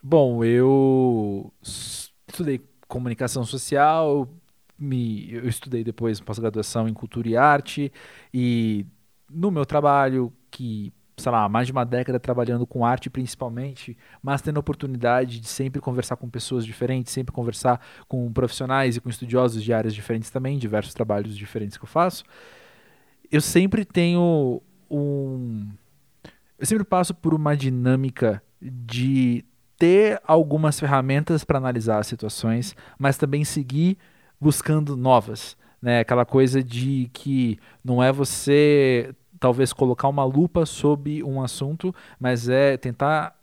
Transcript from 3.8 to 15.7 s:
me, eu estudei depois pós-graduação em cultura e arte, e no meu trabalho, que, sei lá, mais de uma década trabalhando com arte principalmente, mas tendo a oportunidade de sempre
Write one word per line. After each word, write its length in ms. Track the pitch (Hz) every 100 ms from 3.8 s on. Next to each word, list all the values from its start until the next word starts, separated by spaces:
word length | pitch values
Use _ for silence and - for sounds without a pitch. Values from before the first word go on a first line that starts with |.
| 147 160 160 143 131 160 _ _ _ _
me, 540 | 143 127 120 104 104
eu 160 | 117 123
estudei 360 | 113 - 123
depois 360 | 113 110 117 107
pós-graduação 680 | - 110 113 107 104 117 113
em 60 |
cultura 340 | 107 113 120 117
e 80 | 113
arte, 560 | 147 143 143 - 139 - - - -
e 540 | 127 123 120 113 104 92 _ _ _ _
no 200 | 151 196
meu 160 | 165 135
trabalho, 680 | 151 147 143 135 131 120 - _
que, 420 | - 123 107 104 _ _ -
sei 140 | -
lá, 160 | 117 104
mais 180 | 110 123
de 60 |
uma 120 | 131
década 340 | 120 123 127 123
trabalhando 480 | - 123 120 120 120
com 180 | 131 117
arte 240 | 123 -
principalmente, 880 | 131 127 - 127 117 139 131 - - _ -
mas 180 | 135 139
tendo 160 | 156 147
a 40 |
oportunidade 800 | 143 143 139 127 120 123 127 117
de 80 | 110
sempre 320 | - 135